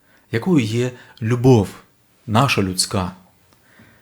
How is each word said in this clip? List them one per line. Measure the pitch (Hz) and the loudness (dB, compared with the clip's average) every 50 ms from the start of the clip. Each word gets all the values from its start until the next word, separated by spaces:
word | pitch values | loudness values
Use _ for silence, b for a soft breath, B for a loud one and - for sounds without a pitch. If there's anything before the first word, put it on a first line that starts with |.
| b b b b b b 113 | b b b b b b -6
Якою | 113 - 190 175 147 113 | -4 -2 0 2 2 2
є | 107 110 120 123 127 123 B B B B B 113 | 0 -2 -4 -4 -4 -6 B B B B B -4
любов | 110 123 120 117 131 127 110 92 - - - - _ _ _ _ _ _ _ _ | -2 -2 2 4 4 6 4 4 0 -4 -14 -20 _ _ _ _ _ _ _ _
наша | 117 104 110 139 127 - 110 98 | -2 0 0 0 0 0 -2 -2
людська? | 92 92 92 - - - 101 90 87 - - - _ _ _ _ _ _ b b b b b b b b b | -2 -2 -4 -6 -4 -4 -6 -6 -6 -8 -14 -20 _ _ _ _ _ _ b b b b b b b b b